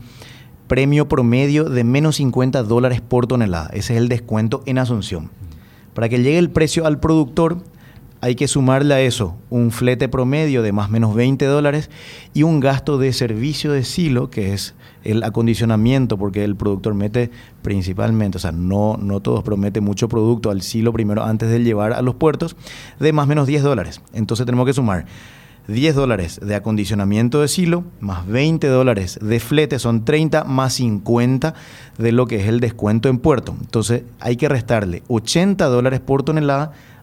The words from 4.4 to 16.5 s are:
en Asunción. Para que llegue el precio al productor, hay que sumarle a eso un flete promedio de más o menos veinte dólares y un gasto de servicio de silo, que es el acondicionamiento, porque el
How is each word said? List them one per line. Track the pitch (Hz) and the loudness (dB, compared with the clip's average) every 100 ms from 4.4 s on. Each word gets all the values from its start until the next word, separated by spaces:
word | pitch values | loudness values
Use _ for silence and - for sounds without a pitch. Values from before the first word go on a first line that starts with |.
| 110 131 - | 0 -2 -2
en | 127 | -2
Asunción. | 123 120 92 87 78 - - - - - - | 0 -2 -4 -8 -10 -14 -18 -18 -20 -20 -14
Para | - 113 | -4 -2
que | 123 | 2
llegue | 123 160 | 2 4
el | 175 | 2
precio | 156 156 - 160 | 2 0 2 0
al | 143 | 2
productor, | 160 160 135 156 165 175 - - - - - - | 2 2 2 0 0 -2 -10 -20 -20 -20 -20 -6
hay | 123 120 | -4 0
que | 143 | 0
sumarle | 147 131 131 147 | 0 2 2 4
a | 135 | 4
eso | 131 113 95 90 - | 2 0 -4 -6 -6
un | 123 120 | 0 0
flete | 113 123 123 131 | 0 0 0 0
promedio | 131 127 147 156 131 | 0 0 0 0 0
de | 110 | 0
más | 101 101 | 0 0
o | |
menos | 113 113 | 0 2
veinte | 107 123 139 | 2 2 2
dólares | 139 143 147 147 151 - - - - | 2 2 2 0 -4 -12 -20 -20 -6
y | - | 0
un | 156 156 | 2 4
gasto | 135 135 - 139 | 2 0 0 0
de | 131 | 0
servicio | 120 123 107 135 147 151 | 0 -2 -2 -4 -4 -2
de | 143 | -2
silo, | 127 - 170 123 139 | -2 -2 0 0 -2
que | - 98 | -4 -2
es | 98 - - - - | -4 -6 -14 -20 -10
el | - 107 | -2 -2
acondicionamiento, | 110 107 117 113 113 110 113 135 123 104 | -2 0 2 2 2 2 4 4 2 0
porque | 101 98 | -2 -2
el | 104 | -2